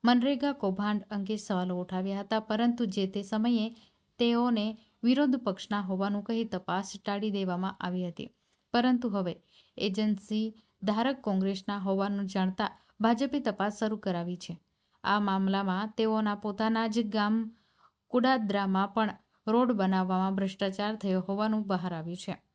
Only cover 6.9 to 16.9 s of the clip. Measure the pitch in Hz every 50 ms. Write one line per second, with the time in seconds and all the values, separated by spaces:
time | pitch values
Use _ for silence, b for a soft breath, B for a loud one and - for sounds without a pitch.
6.9 | - 196 _ 214 202 202 214 214 196 196 190 185 180 180 185 190 190 _ - 180
7.9 | 180 180 180 175 170 - - - _ _ _ _ _ _ _ _ - 240 240 254
8.9 | 254 240 247 233 196 202 185 180 165 - b b b b b b b - - 214
9.9 | 190 214 214 214 208 196 - - 214 214 220 220 214 b b b b b 190 196
10.9 | 208 220 233 269 269 262 - 214 196 190 190 196 196 190 - - 202 202 190 196
11.9 | 190 190 196 208 202 202 202 190 190 196 185 185 185 - 214 - b b b b
12.9 | b _ 214 226 233 233 277 269 294 285 269 220 202 - 196 208 208 - 233 214
13.9 | 220 208 - 196 180 170 170 175 180 170 - - 170 - _ _ _ _ _ _
14.9 | _ _ - - 202 208 208 196 190 190 190 190 190 196 196 190 180 190 214 214
15.9 | - - 220 220 220 220 220 208 208 202 - 214 196 208 220 220 226 220 226 226